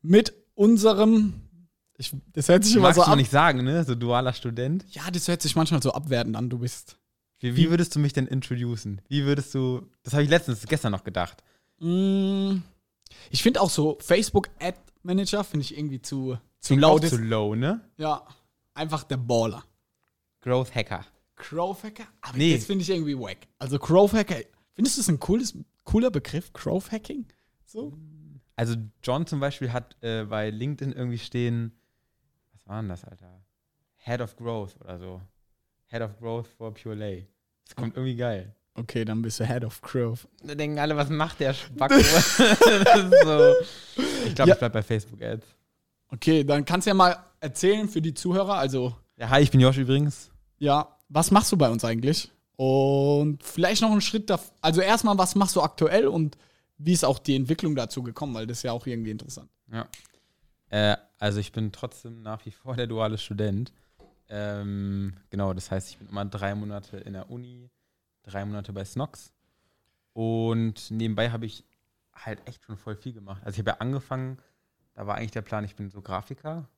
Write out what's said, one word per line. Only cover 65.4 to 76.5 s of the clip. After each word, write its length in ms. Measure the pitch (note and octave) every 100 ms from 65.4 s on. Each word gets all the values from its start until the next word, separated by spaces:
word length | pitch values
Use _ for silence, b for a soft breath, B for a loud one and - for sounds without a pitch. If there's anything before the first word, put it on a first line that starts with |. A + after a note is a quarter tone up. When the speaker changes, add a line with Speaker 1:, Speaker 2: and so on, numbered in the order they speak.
| G2
Speaker 2:
das 160 | F#2 -
heißt, 200 | F#2+ -
ich 80 | -
bin 100 | G2+
immer 160 | G2+
drei 300 | G2+ G2+ G2+
Monate 420 | G#2 G#2 G2+ G2 G2
in 160 | -
der 180 | F#2+ -
Uni, 400 | A#2+ B2 B2 B2 _ _ _ _ _
drei 220 | - G2
Monate 280 | G2+ G#2 G2
bei 120 | G2
Snox. 480 | G2 - - - - _ _ _ _ _ _ _ _
Und 800 | A2+ A2+ A2+ A2+ A2+ A2+ G#2+ -
nebenbei 400 | A2 A2+ G#2 A#2
habe 160 | A#2 A2+
ich 180 | - _ _ _ _ _
halt 280 | - - G#2+ -
echt 140 | -
schon 120 | _ G#2
voll 200 | - G2+
viel 160 | C#3
gemacht. 300 | A2+ G2 G2
Also 100 | G2+ G2+
ich 20 |
habe 100 | G#2+
ja 60 | -
angefangen, 580 | A#2+ C3+ - C3 C3 C3 _ _ _ _ _
da 120 | - G#2
war 100 | G2+
eigentlich 160 | A2
der 100 | A2+
Plan, 220 | G#2+ A2
ich 120 | G#2 -
bin 140 | G2+
so 100 | G2
Grafiker. 680 | F#2+ F#2+ - C3+ D#3